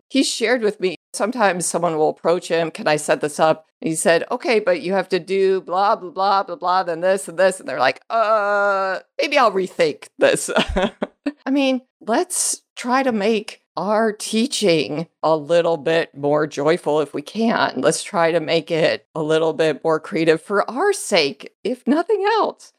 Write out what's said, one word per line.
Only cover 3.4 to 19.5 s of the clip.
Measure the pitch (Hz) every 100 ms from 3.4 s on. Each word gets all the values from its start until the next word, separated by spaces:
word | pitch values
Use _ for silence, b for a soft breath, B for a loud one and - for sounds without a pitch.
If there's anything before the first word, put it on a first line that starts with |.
| 160 156 - _
And | 160
he |
said, | 160 196 165 -
"Okay, | 254 349 220
but | 160 170
you | 165
have | 190 180
to | 185
do | 156 190 190 190
blah, | 147 180 202
blah, | 214 175
blah, | 151 196 196
blah, | 196 170
blah, | 175 185
then | 175 165
this | 185 196 180
and | 165
this." | 190 180
And | -
they're | 139
like, | 131 - -
"Uh, | 226 208 220 202 208 202 196 190 185 - -
maybe | 311 285
I'll | 233
rethink | 190 185 - 165 - - -
this." | 131 151 -
<laughs> | 202 - - 190 - - _ 285 - -
I |
mean, | 277 269 254 254 _
let's | - 240 359 - - - _ -
try | 247 254
to | 262
make | 220 196 220 208 - _ -
our | 185 214 226
teaching | 208 - 220 254 - 202 165 120 151 165 _
a | 151 160
little | 143 170 170 165
bit | 143 165 151
more | 139 143 151 156
joyful | - 143 170 160 151
if | 143
we | 139
can. | 147 202 226 - 135 -
Let's | - 165
try | - 202 165
to | 170
make | 151 165 151
it | 165 156 113 _
a | 160
little | 151 160 165